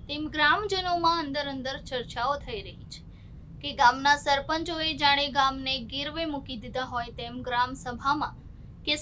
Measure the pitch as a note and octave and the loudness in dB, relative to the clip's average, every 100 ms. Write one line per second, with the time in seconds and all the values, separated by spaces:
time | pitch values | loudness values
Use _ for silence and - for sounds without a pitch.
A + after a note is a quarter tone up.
0 | - D4 D4+ D4+ D4 F4 G#4+ F#4+ F#4 F4 | -10 -6 -6 2 4 6 2 0 0 2
1 | E4 E4+ D4+ C#4 C#4 C4+ B3+ C4+ - B3+ | 4 2 0 -2 -4 -4 -6 -8 -6 -6
2 | A#3 A#3+ B3 C#4+ C4+ A3 F#3 E3+ - - | -6 -2 0 0 -4 -10 -10 -14 -16 -16
3 | - - - - - - C#4+ C#4 A#3+ C4 | -16 -18 -18 -16 -16 -10 -8 8 8 8
4 | C#4 C#4+ C#4+ C#4 - D#4 E4 E4 D#4+ C#4+ | 6 4 4 2 2 -2 -2 -2 -2 2
5 | C#4+ C#4 C#4+ C4+ C4+ C4+ C4 C4+ A3+ C4+ | 4 4 2 2 2 2 -4 -4 -4 -6
6 | D4 D4+ D#4+ C#4+ C#4 B3+ B3 - C4 B3 | -4 -4 -4 -4 -8 -10 -6 -6 -4 -4
7 | A#3 A3+ A#3 B3 B3 A#3+ B3 C4 - - | -6 -8 -10 -8 -2 0 0 -2 -6 -4
8 | C#4 D4+ B3+ - - - - - - D4+ | 0 2 0 -6 -16 -16 -16 -10 -2 6